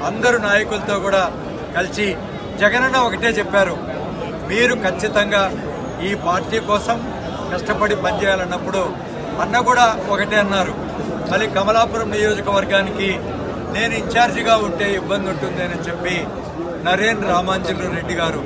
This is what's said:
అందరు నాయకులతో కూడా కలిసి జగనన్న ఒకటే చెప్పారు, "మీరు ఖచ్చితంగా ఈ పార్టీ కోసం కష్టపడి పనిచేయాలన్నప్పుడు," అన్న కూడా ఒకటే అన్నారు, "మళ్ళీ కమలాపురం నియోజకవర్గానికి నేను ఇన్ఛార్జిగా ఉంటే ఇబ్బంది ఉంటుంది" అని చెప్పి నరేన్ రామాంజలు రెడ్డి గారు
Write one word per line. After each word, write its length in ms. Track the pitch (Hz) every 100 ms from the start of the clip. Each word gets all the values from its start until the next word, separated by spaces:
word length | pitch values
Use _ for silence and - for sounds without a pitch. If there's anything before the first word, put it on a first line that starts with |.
| -
అందరు 300 | 220 240 240 208
నాయకులతో 480 | 202 214 214 196 202
కూడా 160 | 190 196 175 147 - - - 170
కలిసి 300 | 180 - 202 165 - - - -
జగనన్న 360 | 202 233 254 262 240
ఒకటే 240 | 196 233 220
చెప్పారు, 360 | 180 196 185 170 - - - - - - -
"మీరు 260 | 202 240 247
ఖచ్చితంగా 580 | 185 180 208 208 202 208 190 175 147 143 - - 180
ఈ 20 | 196 147
పార్టీ 320 | 185 - 220 196
కోసం 280 | 208 208 233 - - - - -
కష్టపడి 440 | 180 185 214 208 208
పనిచేయాలన్నప్పుడు," 760 | 180 202 196 190 180 180 - 190 170 120 - - - -
అన్న 120 | 180 233 240
కూడా 180 | 247 233 214 190
ఒకటే 220 | 196 202 214
అన్నారు, 300 | 202 196 180 - - - - - -
"మళ్ళీ 160 | 190 214 190
కమలాపురం 540 | 196 226 233 226 214 208
నియోజకవర్గానికి 920 | 214 202 196 196 190 196 196 - 190 185 - - - - - 180
నేను 180 | 226 226
ఇన్ఛార్జిగా 540 | 208 208 240 233 - 226 208
ఉంటే 220 | - 202 196
ఇబ్బంది 300 | - 196 190
ఉంటుంది" 260 | 180 190 180 175
అని 140 | 170 175
చెప్పి 260 | 170 180 175 - - - 156 170 165 160
నరేన్ 360 | 185 220 214 196
రామాంజలు 580 | 175 180 190 175 170 180 175
రెడ్డి 180 | 165 170
గారు 200 | 165 160